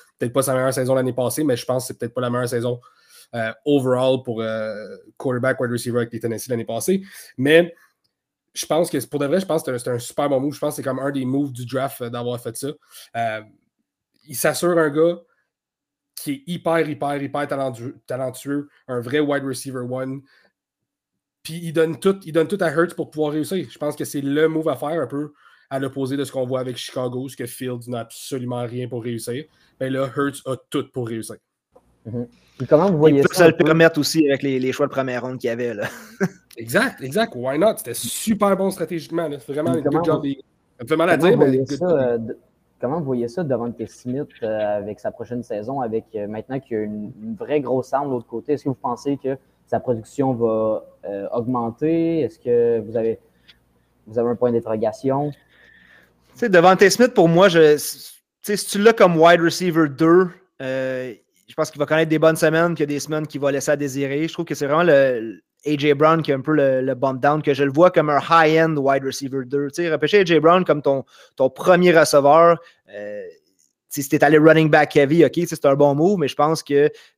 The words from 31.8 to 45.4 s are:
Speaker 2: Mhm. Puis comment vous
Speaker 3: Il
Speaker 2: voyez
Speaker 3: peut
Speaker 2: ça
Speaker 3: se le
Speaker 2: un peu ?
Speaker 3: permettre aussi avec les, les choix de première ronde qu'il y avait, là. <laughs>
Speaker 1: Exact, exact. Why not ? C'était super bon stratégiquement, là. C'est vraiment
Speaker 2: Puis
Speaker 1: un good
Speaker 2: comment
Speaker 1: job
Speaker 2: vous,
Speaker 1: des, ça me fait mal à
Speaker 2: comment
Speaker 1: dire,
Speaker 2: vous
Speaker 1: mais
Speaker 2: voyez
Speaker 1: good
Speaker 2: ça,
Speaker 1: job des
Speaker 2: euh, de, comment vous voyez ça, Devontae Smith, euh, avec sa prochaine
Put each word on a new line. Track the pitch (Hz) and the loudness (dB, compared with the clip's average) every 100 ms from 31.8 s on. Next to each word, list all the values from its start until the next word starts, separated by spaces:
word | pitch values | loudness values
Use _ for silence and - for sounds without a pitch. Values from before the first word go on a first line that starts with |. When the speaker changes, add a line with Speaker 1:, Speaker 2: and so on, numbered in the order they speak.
| _ _ | _ _
Speaker 2:
Mhm. | - 120 120 _ _ - | -12 -10 -10 _ _ -12
Puis | 127 | 2
comment | 156 190 | 4 4
vous | |
Speaker 3:
Il | 160 | 4
Speaker 2:
voyez | 156 143 | 4 4
Speaker 3:
peut | 143 | 2
Speaker 2:
ça | - | 4
Speaker 3:
se | 165 | 4
le | |
Speaker 2:
un | 165 | 6
peu ? | |
Speaker 3:
permettre | 151 160 165 156 | 2 4 4 2
aussi | 135 160 147 | -2 0 0
avec | 135 | 0
les, | 139 131 | -2 -2
les | 131 | -2
choix | 127 139 | -2 -2
de | |
première | 135 131 123 | -2 -4 -6
ronde | 127 127 | -8 -6
qu'il | 120 | -6
y | |
avait, | 117 120 | -4 -6
là. | 107 120 - - - | -6 -8 -10 -16 -6
<laughs> | 190 - _ - | -6 -6 _ -16
Speaker 1:
Exact, | 113 160 254 - | -4 -2 -2 -4
exact. | 131 165 226 127 | -6 -4 -4 -6
Why | 123 143 | -6 0
not ? | 208 202 | 0 0
C'était | - | -6
super | 117 226 - - 196 202 185 | -10 -8 -6 -4 0 2 2
bon | 190 | -2
stratégiquement, | - 165 170 139 165 160 | -4 -6 -8 -6 -6 -6
là. | 143 | -8
C'est | - | -8
vraiment | 143 165 | -6 -2
Speaker 2:
Puis | 165 | -2
Speaker 1:
un | |
good | 143 | -2
Speaker 2:
comment | 156 | 0
Speaker 1:
job | 170 156 | 0 0
Speaker 2:
vous, | |
Speaker 1:
des, | 139 135 - _ _ - | -2 -8 -12 _ _ -16
ça | |
me | 120 | -4
fait | 156 | 0
mal | 175 | 2
à | 156 | 4
Speaker 2:
comment | 170 | 4
Speaker 1:
dire, | 165 | 4
Speaker 2:
vous | |
Speaker 1:
mais | 143 | 4
Speaker 2:
voyez | 131 | 2
Speaker 1:
good | 131 143 | -2 -4
Speaker 2:
ça, | 180 | -2
Speaker 1:
job | 156 | 0
des | |
Speaker 2:
euh, | 127 117 | 0 -2
de, | 113 - _ _ _ _ | -6 -12 _ _ _ _
comment | 123 160 | -6 -4
vous | |
voyez | 139 123 117 | -4 -4 -4
ça, | 120 | -6
Devontae | 156 120 120 - 110 | -4 -4 -4 -8 -12
Smith, | - 127 131 147 _ | -12 -10 -8 -8 _
euh, | 110 110 104 104 | -6 -4 -4 -4
avec | 104 104 | -6 -10
sa | 107 | -10
prochaine | - 104 123 | -10 -10 -10